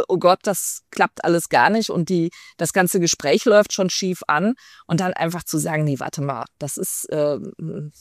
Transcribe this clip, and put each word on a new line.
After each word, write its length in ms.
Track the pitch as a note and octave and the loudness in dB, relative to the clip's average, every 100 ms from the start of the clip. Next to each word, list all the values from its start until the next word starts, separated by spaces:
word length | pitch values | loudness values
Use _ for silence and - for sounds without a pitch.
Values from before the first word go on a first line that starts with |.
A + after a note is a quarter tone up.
| - | 4
oh 100 | F#3 | 2
Gott, 220 | F3 F#3 | 4 4
das 400 | G#3+ F#3 - - _ | 2 -4 -6 -10 _
klappt 340 | - - - | 0 0 0
alles 240 | - E3+ - | 0 0 2
gar 220 | C3+ C#3 | 4 4
nicht 180 | A3 G#3+ | 4 0
und 200 | - D#3+ | -2 0
die, 200 | F3+ E3 - - - | 0 0 -4 -20 -6
das 160 | E3+ | -2
ganze 260 | G3 F3+ G3 | 2 2 2
Gespräch 460 | E3+ - C#3+ F#3 B3 | 0 0 2 2 6
läuft 260 | G#3 G3+ | 4 4
schon 160 | - F#3 | 0 -2
schief 320 | - F#3 F3 - | -2 -4 -4 -2
an." 280 | D3+ G3+ C4+ - - - | 0 0 -4 -10 -20 -4
Und 140 | D#3+ | -2
dann 140 | F3+ | -2
einfach 280 | - E3 F3 | -2 -4 -4
zu 140 | - D#3+ | -6 -4
sagen, 280 | E3 D#3 | -2 -2
"Nee, 140 | D3+ C3 | 0 -2
warte 200 | C3+ - | -4 -6
mal, 240 | C#3+ A#2+ A#2+ - | -6 -6 -10 -10
das 180 | D3 - | -10 -6
ist, 300 | F#3+ - - | -8 -8 -6
äh, 280 | D3+ D3 C3+ - - D#3+ E3 D3+ _ | -2 -2 -2 -8 -12 -10 -10 -12 _